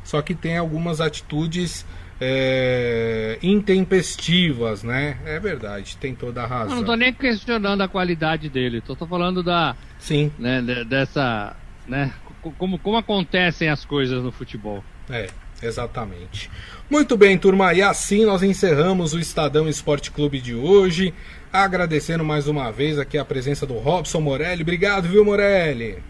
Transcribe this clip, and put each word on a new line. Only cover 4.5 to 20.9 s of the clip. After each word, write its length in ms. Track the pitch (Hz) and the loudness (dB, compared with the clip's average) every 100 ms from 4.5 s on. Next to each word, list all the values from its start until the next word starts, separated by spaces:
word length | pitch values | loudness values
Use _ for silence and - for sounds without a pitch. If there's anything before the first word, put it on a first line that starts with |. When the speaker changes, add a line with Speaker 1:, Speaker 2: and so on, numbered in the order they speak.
| 123 117 104 | 2 0 -2
Speaker 1:
né? 340 | 113 123 147 127 156 | -2 -2 -2 -4 -8
É 140 | 156 | -6
verdade, 560 | 208 147 104 101 95 - | -4 -4 -6 -8 -10 -8
tem 160 | 135 | -8
toda 300 | 123 123 123 | -6 -8 -6
a 20 | 117 | -4
razão. 260 | 123 110 | -2 -2
Speaker 2:
Eu 20 | 247 | -2
não 20 | |
tô 120 | 214 233 | 0 2
nem 180 | 254 | 2
questionando 680 | 240 269 214 - 233 202 202 | 2 0 0 0 0 2 0
a 60 | 190 | 0
qualidade 640 | 190 185 165 156 160 151 | 0 0 0 0 0 -2
dele, 320 | 131 123 117 | -2 -2 -2
tô, 140 | - 131 | -6 -10
tô 120 | 165 | -4
falando 340 | 175 175 185 | -2 0 0
da, 340 | 175 175 156 123 - - | 2 2 2 -2 -12 -16
Speaker 1:
Sim. 320 | - 151 147 147 | -2 2 2 0
Speaker 2:
né, 240 | 120 127 | 0 0
de-, 220 | 120 123 | 0 -2
dessa, 720 | 117 131 135 151 131 110 104 - - - - | 0 2 2 2 0 0 -4 -10 -18 -16 -6
né, 240 | 135 135 - - - | -2 -2 -4 -16 -14
co-, 100 | 165 143 | -12 -6
como, 200 | 185 180 | -4 -2
como 180 | 190 226 | 0 0
acontecem 720 | - 208 165 185 180 156 160 | 2 0 2 2 2 2 0
as 160 | 147 - | 0 0
coisas 360 | 143 131 127 | 0 0 0
no 100 | 123 | -4
futebol. 520 | 107 120 110 104 101 - - - | -8 -12 -10 -8 -8 -10 -16 -10
Speaker 1:
É, 180 | 123 95 - - - | -8 -8 -10 -16 -8
exatamente. 880 | 117 110 120 131 107 90 90 - - - - - - | -6 -6 -6 -6 -8 -10 -12 -12 -12 -14 -14 -16 0
Muito 260 | 294 294 233 | 2 4 4
bem, 220 | 196 190 | 4 4
turma, 360 | 196 190 185 | 4 4 4
e 80 | 170 | 4
assim 440 | 196 - - 202 220 | 2 0 0 2 2
nós 180 | 190 | 4
encerramos 680 | 196 190 190 143 170 185 165 | 0 2 2 4 4 2 0
o 60 | 165 | -2
Estadão 500 | 160 - 151 147 156 | -4 -2 0 2 0
Esporte 420 | 143 - 143 - | -2 0 -2 -2
Clube 300 | - 147 139 | -2 -2 -2
de 120 | 123 | -6
hoje, 600 | 117 143 202 190 | -4 6 8 8